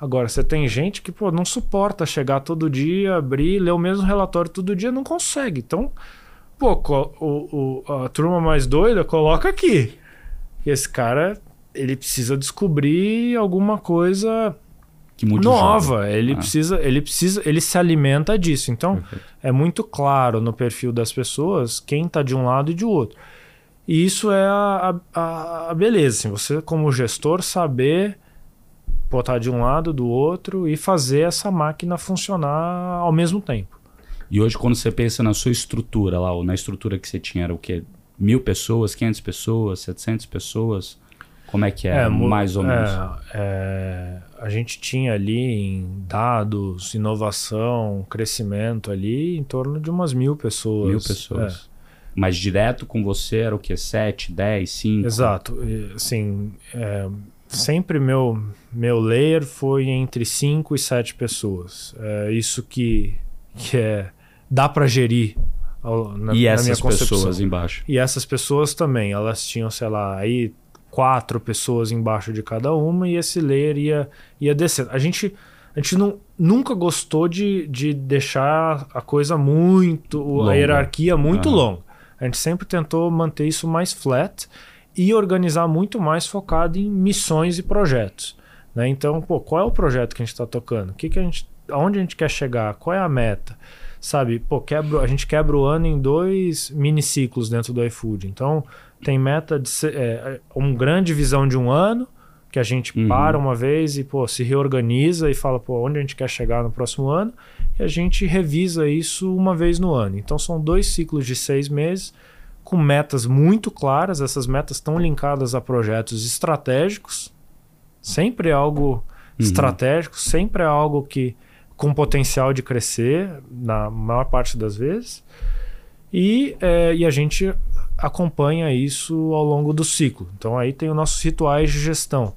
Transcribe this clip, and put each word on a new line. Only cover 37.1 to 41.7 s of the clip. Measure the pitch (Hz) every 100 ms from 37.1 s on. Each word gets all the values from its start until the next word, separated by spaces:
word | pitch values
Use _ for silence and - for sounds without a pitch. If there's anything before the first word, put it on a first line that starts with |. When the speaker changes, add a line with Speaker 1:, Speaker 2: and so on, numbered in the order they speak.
| 98
Speaker 2:
tinha, | - 92
era | 85
o | 85
quê? | - 87 - - _ -
Mil | 101 127
pessoas, | 123 95 - 117 104 -
quinhentas | 113 107
pessoas, | - - - 113 104 90
setecentas | - 90 - 113 -
pessoas? | 95 - 117 113 98 - - _ - - - -
Como | 101
é | 104